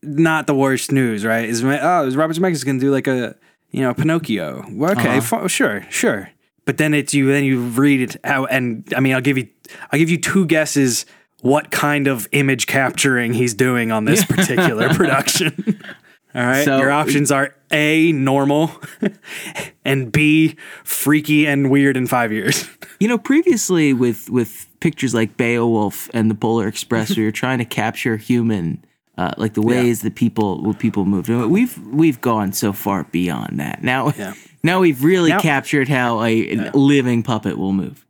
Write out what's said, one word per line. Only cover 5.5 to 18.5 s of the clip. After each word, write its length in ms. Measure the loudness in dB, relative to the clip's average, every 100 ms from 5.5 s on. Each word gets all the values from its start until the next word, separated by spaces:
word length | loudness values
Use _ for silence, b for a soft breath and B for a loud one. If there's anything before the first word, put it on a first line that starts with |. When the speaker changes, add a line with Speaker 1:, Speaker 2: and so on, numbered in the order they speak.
| 0 -2 -2 -6
Speaker 1:
sure. 420 | -2 0 -2 -8 _ _ _ -6
But 120 | -2
then 160 | 2
it's, 200 | 0 0
you, 140 | 0 2
then 160 | 2
you 180 | 2 0
read 400 | -2 2 4 4
it 160 | 0 -6
out, 240 | -4 -2 0
and, 400 | -2 -2 -6 -6 0
I 40 |
mean, 140 | 2
I'll 80 | 2
give 160 | 0 -2
you, 100 | -4 _ -20 B B
I'll 80 | 0
give 100 | 2
you 80 | 2
two 280 | 0 0 2
guesses 600 | 2 2 2 2 0 -6 b b _
what 300 | 0 0 0
kind 340 | -2 0 0 0
of 200 | -2 -2
image 340 | 0 2 0 0
capturing 680 | 0 0 0 0 0 0
he's 220 | 0 -2 0
doing 360 | 0 2 0
on 140 | 0 2
this 180 | 2 2
Speaker 2:
<laughs> 0 |
Speaker 1:
particular 640 | 2 0 2 2 2 0
production. 880 | 2 2 2 0 -2 -2 -4 -6 -6 -8
<laughs> 500 | -20 _ _ _ -4
All 100 | 0
right, 180 | 2
Speaker 2:
So 140 | 2 2
Speaker 1:
your 140 | 2
options 380 | 2 0 0 2
are 240 | 0 0 _ _
A, 400 | 0 2 4 2
normal, 580 | 2 2 2 2